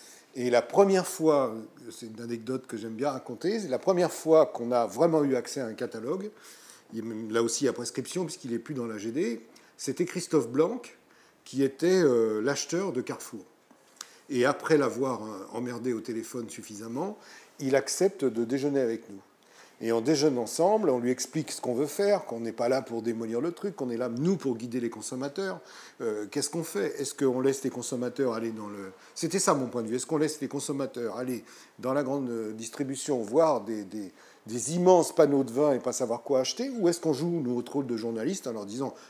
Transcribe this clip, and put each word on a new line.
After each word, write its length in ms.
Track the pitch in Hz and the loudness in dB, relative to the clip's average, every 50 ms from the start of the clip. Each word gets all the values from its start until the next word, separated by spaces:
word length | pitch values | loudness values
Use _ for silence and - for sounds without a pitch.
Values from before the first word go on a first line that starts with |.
| - - - - - _ - | -20 -20 -20 -20 -20 _ -6
Et 160 | 131 123 - | -4 2 4
la 120 | 190 202 | 6 4
première 440 | 185 - - - 202 196 190 185 180 - | 4 6 6 6 6 8 6 4 2 0
fois, 460 | - - 160 156 151 143 135 117 107 113 110 - - - 120 117 | -2 2 4 6 6 6 4 2 -2 -6 -10 -14 -16 -18 -16 -16
c'est 140 | 110 - 120 | -14 -14 -14
une 160 | 113 110 107 | -14 -12 -12
anecdote 440 | 120 117 120 113 110 113 131 127 127 | -8 -6 -6 -6 -4 -6 -6 -6 -6
que 120 | - 120 110 | -8 -8 -8
j'aime 160 | 107 113 113 | -8 -8 -6
bien 180 | 110 135 147 | -4 -2 -2
raconter, 480 | 135 127 - - 123 104 - 175 220 226 | -2 -4 -6 -10 -8 -4 -2 -2 -2 -2
c'est 80 | 202 151 | -2 -2
la 120 | 127 117 | -2 0
première 340 | - 185 190 175 180 156 - | 2 2 4 4 2 2 0
fois 320 | - - 160 160 160 151 | -2 4 6 8 8 8
qu'on 260 | - - - 120 117 | 6 2 -4 -2 0
a 140 | 123 120 117 | 2 2 2
vraiment 400 | 101 92 120 160 175 160 156 147 | 2 2 4 4 4 6 4 4
eu 100 | 139 131 | 2 2
accès 240 | 123 117 - - 139 | 0 -2 -4 -6 -6
à 60 | 127 | -6
un 80 | 110 110 | -6 -6
catalogue, 580 | - 127 113 - 113 110 131 165 190 196 214 - - - - - - - - - - - - - | -6 -6 -6 -6 -6 -4 -4 -4 -4 -6 -8 -12 -14 -20 -20 -20 -20 -20 -20 -20 -20 -18 -12 -10
il 60 | 113 | -8
y 20 | |
a 40 | 107 | -8
même, 260 | 113 110 110 113 107 113 | -6 -6 -8 -6 -2 0
là 100 | 117 117 | 2 2
aussi 240 | 113 113 - 143 123 | 2 0 0 0 0
à 60 | 107 | 0
prescription, 500 | - 120 - - - 123 - - 180 185 | -2 -4 -6 -6 -6 -6 -4 -4 -4 -4
puisqu'il 280 | 151 - - - 127 | -4 -6 -8 -6 -6
n'est 80 | 117 117 | -6 -6
plus 140 | 117 - 151 | -6 -6 -6
dans 120 | 127 117 | -6 -6
la 120 | 113 110 104 | -6 -6 -6
G 140 | 101 113 | -6 -4
D, 340 | 117 147 185 233 117 - - - - - - - _ | -2 -2 -2 -2 -2 -6 -10 -14 -20 -20 -20 -20 _
c'était 300 | - - 143 131 - 180 | -8 -6 -4 -2 -2 -2
Christophe 420 | 165 - 185 165 - - 151 120 117 | -2 -4 -6 -2 0 2 2 2 2
Blanc, 340 | 120 139 160 185 240 247 - - - - _ _ _ _ _ _ _ _ - | 2 2 2 2 0 -4 -8 -12 -20 -20 _ _ _ _ _ _ _ _ -18
qui 200 | - - 131 139 | -6 0 2 2
était, 380 | 135 139 - 160 175 185 190 | 2 2 2 2 4 6 6
euh, 380 | 170 139 123 117 113 113 110 107 | 6 6 6 6 4 4 2 2
l'acheteur 540 | 107 135 143 135 - - 165 175 202 185 131 | 0 0 0 -2 -2 -4 -2 -2 -2 -2 -2
de 80 | 127 | -4
Carrefour. 420 | 117 - 135 - - - - 104 - - _ _ _ _ - _ _ _ _ - - - - - - - | -4 -6 -8 -10 -10 -12 -14 -14 -16 -18 _ _ _ _ -20 _ _ _ _ -20 -20 -20 -20 -20 -10 -2
Et 160 | 143 123 120 | 2 4 4
après 320 | 135 - - - - 160 147 | 4 4 2 2 4 4 6
l'avoir, 440 | 139 120 104 117 135 135 123 104 104 | 6 4 0 0 -2 -2 -2 -4 -6
euh, 220 | 110 104 95 95 - | -8 -10 -10 -10 -10
emmerdé 400 | - 117 123 123 123 113 117 127 | -8 -6 -6 -6 -6 -4 -4 -2
au 80 | 120 110 | -4 -4
téléphone 500 | - - 113 113 110 - - 123 117 104 | -4 -6 -6 -6 -8 -8 -8 -10 -10 -10
suffisamment, 680 | - - 101 - 107 101 113 113 117 135 170 202 214 - - - - - - - _ - | -12 -14 -14 -14 -14 -12 -12 -8 -6 -6 -6 -6 -8 -10 -16 -20 -20 -20 -20 -20 _ -6
il 160 | 151 131 135 | 0 2 2
accepte 480 | 135 131 - - - 180 196 - - 139 | 2 2 2 0 2 2 2 2 0 0
de 220 | 127 107 113 120 | 0 0 0 0
déjeuner 340 | 113 131 139 135 147 139 139 | 0 0 0 0 2 2 2
avec 300 | 131 117 113 110 - - | 2 2 0 -2 -6 -12
nous. 100 | 101 98 - _ _ _ _ _ - - - - _ - 113 | -16 -18 -18 _ _ _ _ _ -20 -20 -20 -20 _ -6 -2
Et 80 | 113 | 0
on 80 | 117 117 | 2 2
déjeune 380 | 110 135 160 139 143 156 131 123 | 4 4 4 4 4 4 2 2
ensemble, 540 | 113 107 - - 165 190 214 220 208 156 | -2 -2 0 2 4 4 4 4 4 2
on 80 | 127 120 | 2 2
lui 100 | 120 123 | 2 0
explique 420 | 127 - - - - 160 143 - | 0 -2 -4 -4 -4 -4 -4 -4
ce 80 | - - | -8 -6
qu'on 140 | - 135 120 | -4 -2 -2
veut 140 | 120 147 143 | 0 -2 -2
faire, 380 | - - 202 202 208 185 - | -2 0 2 2 2 2 0
qu'on 140 | - 120 117 | -4 -8 -6
n'est 120 | 117 113 | -6 -6
pas 180 | 101 - 120 120 | -4 -2 0 2
là 140 | 127 135 117 | 2 0 0
pour 180 | - 117 113 | -4 -6 -4
démolir 400 | 110 117 113 113 117 110 113 120 | -2 -2 -2 -2 -4 -4 -2 -2
le 100 | 143 175 | -2 -2
truc, 240 | 170 - - 202 175 | -4 -4 -6 -6 -6
qu'on 140 | - 139 123 | -4 -4 -4
est 80 | 117 113 | -2 -2
là, 120 | 127 120 | -2 -4
nous, 280 | 117 120 147 180 196 165 | -2 0 0 0 0 0
pour 180 | - 135 120 | 0 -2 -2
guider 240 | 113 117 123 117 131 | -2 -4 -6 -4 -4
les 120 | 120 113 | -4 -4
consommateurs. 680 | 117 107 104 - 135 127 135 143 139 - 196 190 185 170 - - - - - - - - | -6 -8 -10 -8 -6 -6 -6 -6 -4 -4 -4 -4 -6 -8 -12 -16 -20 -20 -20 -18 -12 -6
Euh, 260 | 127 113 107 104 107 101 | -4 -4 -2 -4 -4 -4
qu'est-ce 220 | - 143 135 - | -4 -4 -4 -4
qu'on 120 | - 170 160 | -4 -6 -6
fait ? 380 | - - 202 190 160 - - | -4 -4 -2 -2 -2 -2 -4
Est-ce 140 | 139 - - | -6 -6 -2
qu'on 260 | - 139 131 123 131 | 0 2 2 2 4
laisse 220 | 131 135 135 139 - | 2 2 2 0 -2
les 80 | 131 | -4
consommateurs 640 | - 127 117 - 135 120 123 123 120 - 139 123 113 | -4 -6 -6 -6 -4 -4 -4 -4 -2 -2 -2 0 0
aller 160 | 113 113 117 | -2 -4 -4
dans 160 | 110 110 107 104 | -6 -6 -8 -10
le... 240 | 101 101 98 95 92 - - - - | -10 -10 -12 -12 -14 -18 -20 -18 -10
c'était 240 | - 165 165 175 196 | -6 -4 -2 0 2
ça 160 | 190 202 160 | 4 4 4
mon 100 | 139 131 | 4 2
point 160 | 120 - 123 | -2 -2 -4
de 60 | 113 107 | -2 -2
vue, 80 | 117 | -2
est-ce 100 | 127 - | -2 -2
qu'on 120 | - 160 147 | 0 0 2
laisse 200 | 156 147 151 - | 2 0 0 -4
les 80 | 139 123 | -6 -6
consommateurs 720 | - 143 131 - 143 135 139 131 - 123 120 110 98 120 | -6 -6 -4 -4 -4 -4 -4 -4 -4 -6 -6 -6 -4 -6
aller 260 | 127 127 123 110 98 - - - - - _ - | -4 -4 -6 -6 -8 -12 -20 -20 -20 -20 _ -6
dans 140 | 110 127 131 | -2 0 0
la 100 | 143 143 | 0 0
grande, 260 | 127 139 143 135 123 | 0 -2 -2 -2 -2
euh, 240 | 117 113 110 107 107 | -4 -4 -4 -6 -6
distribution, 640 | 110 113 - - - 143 131 139 131 - - 139 123 | -8 -10 -8 -6 -4 -4 -4 -4 -4 -2 0 0 0
voir 400 | 110 101 113 156 165 160 143 117 | 0 2 4 6 6 6 4 2
des, 220 | 101 110 113 107 101 | 0 -2 -4 -6 -6
des, 280 | 92 104 107 101 90 - - - - - _ - | -8 -8 -10 -10 -10 -12 -18 -20 -20 -20 _ -10
des 300 | 107 113 123 117 135 165 | -8 -6 -4 -4 -2 0
immenses 400 | 175 175 185 185 175 156 - - | 4 8 8 10 8 8 6 6
panneaux 280 | - 156 143 143 139 135 | 6 6 8 6 4 2
de 80 | 117 | 2
vin 220 | 113 131 151 147 135 | 2 2 2 4 2
et 60 | 117 | 2
pas 140 | - 127 117 | 0 -2 -2
savoir 280 | - 131 117 113 117 | -2 -2 -2 -2 -4
quoi 200 | - - 143 131 | -2 0 0 2
acheter, 280 | 127 - - - 247 277 | 2 0 -2 -4 -6 -6
ou 180 | 254 233 190 175 | -2 2 2 2
est-ce 120 | 165 - | 2 2
qu'on 140 | - 160 143 | 0 0 0
joue 280 | 127 160 175 175 170 135 | 0 0 -2 0 0 -2
notre 300 | 123 123 120 120 - - | -2 -2 -2 -4 -4 -2
rôle 140 | 147 139 120 | -4 -2 -2
de 100 | 120 110 | -4 -4
journaliste 480 | 110 117 117 113 110 147 196 190 - | -4 -4 -4 -2 -2 -2 -4 -4 -6
en 60 | 131 | -6
leur 160 | 113 110 101 101 | -6 -6 -8 -8
disant : « 260 | 107 127 139 120 - - - | -6 -6 -6 -6 -6 -10 -16